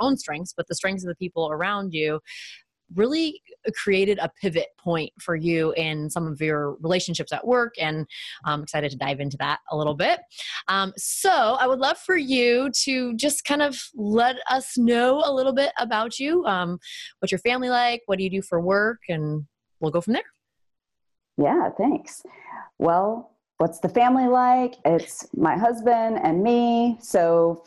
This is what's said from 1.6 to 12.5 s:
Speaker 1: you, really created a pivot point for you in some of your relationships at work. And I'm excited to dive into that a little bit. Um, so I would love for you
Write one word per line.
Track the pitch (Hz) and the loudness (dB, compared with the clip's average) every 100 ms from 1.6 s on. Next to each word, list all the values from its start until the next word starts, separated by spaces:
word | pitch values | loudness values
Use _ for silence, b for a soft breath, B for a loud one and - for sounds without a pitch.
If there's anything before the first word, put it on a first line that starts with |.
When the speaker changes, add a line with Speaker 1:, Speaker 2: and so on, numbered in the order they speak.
| 185 202 196 | -4 -4 -4
Speaker 1:
you, | 160 151 151 B B B B _ _ _ 175 | -2 -2 -2 B B B B _ _ _ -2
really | 240 311 320 392 _ - 220 - | 0 0 -2 -6 _ -10 -8 -4
created | 208 190 196 202 | 0 2 2 0
a | 220 - | -4 -4
pivot | 196 160 - _ | -4 -2 -4 _
point | 175 165 151 - | -4 -2 -4 -8
for | - 160 | -6 -2
you | 170 165 160 | 0 0 0
in | 165 160 156 151 | 0 -2 -4 -4
some | 175 160 | -4 -6
of | 147 | -4
your | 156 147 143 - | -2 -2 -4 -4
relationships | 160 180 - 165 156 | -2 -2 -2 -6 -6
at | 147 226 | -6 0
work. | 247 233 - | 0 0 -4
And | 156 156 151 B B B 151 | -4 -4 -6 B B B -4
I'm | 147 | -4
excited | 151 151 147 | -4 -4 -4
to | 131 | -4
dive | 139 139 | -6 -4
into | 143 139 | -6 -4
that | 143 151 - | -4 -4 -4
a | 151 | -2
little | 151 | -2
bit. | 151 226 339 - B B B - | 0 0 0 -4 B B B -2
Um, | 196 190 - | -2 -2 -6
so | - - 381 | -8 0 2
I | 330 220 262 254 | 4 4 2 2
would | 262 | 2
love | 277 339 | 0 0
for | - 359 | 0 0
you | 262 262 240 | 2 2 4